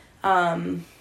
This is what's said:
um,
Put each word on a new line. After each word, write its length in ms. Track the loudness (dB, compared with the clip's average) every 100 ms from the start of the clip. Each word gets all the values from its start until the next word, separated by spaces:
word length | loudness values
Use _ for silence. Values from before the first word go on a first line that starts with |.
| -20 -6
um, 640 | 0 2 2 -2 -4 -6 -10 -20